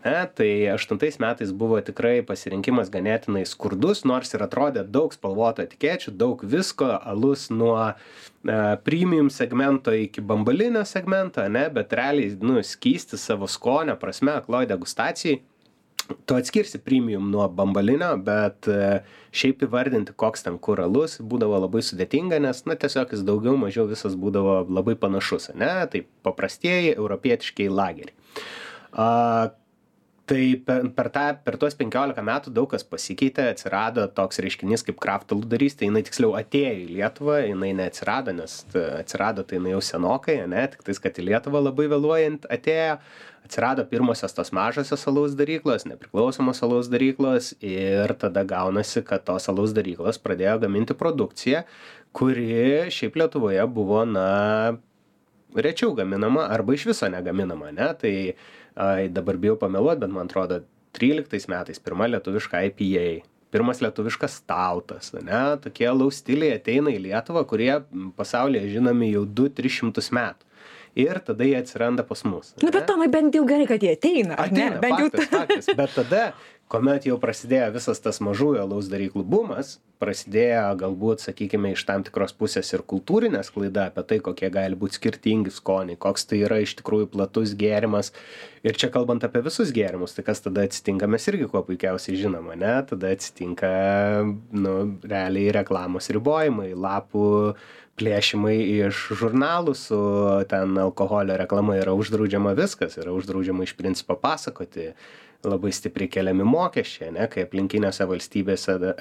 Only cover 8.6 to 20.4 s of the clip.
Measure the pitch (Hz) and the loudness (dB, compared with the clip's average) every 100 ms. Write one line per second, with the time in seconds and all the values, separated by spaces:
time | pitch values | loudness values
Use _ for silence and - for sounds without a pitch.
8.6 | 104 104 - 160 180 160 143 139 120 120 | 2 0 0 0 2 4 2 2 -2 0
9.6 | 139 139 127 110 107 - 101 107 107 143 | 2 2 2 0 0 -6 -2 0 2 2
10.6 | 233 226 202 190 180 190 185 - 101 131 | 2 2 -2 -4 0 0 0 -2 0 0
11.6 | 151 131 104 117 131 147 104 101 113 127 | 0 -2 -2 -2 0 0 0 -2 0 2
12.6 | 101 - 123 165 - 107 - 107 98 - | 0 -2 2 2 -2 -12 -4 -2 -2 -4
13.6 | 120 139 156 104 90 - 135 147 - 120 | 0 2 0 -4 -6 0 0 0 -2 0
14.6 | 123 95 85 - 117 - 170 135 - _ | 0 -2 -4 -4 -2 -2 -2 -2 -4 _
15.6 | _ _ _ - - - - 127 123 107 | _ _ _ -10 -8 -10 0 0 2 0
16.6 | 104 - - 131 117 101 101 101 98 87 | 0 -6 0 2 2 -2 0 2 0 2
17.6 | 98 98 101 139 175 110 98 107 104 - | 2 2 2 2 2 -2 0 0 0 -2
18.6 | - 101 98 98 - - - - 131 131 | -2 2 2 0 -2 -20 -10 -2 0 0
19.6 | 135 120 135 123 101 - 110 113 | 0 0 0 0 -2 -2 -2 -2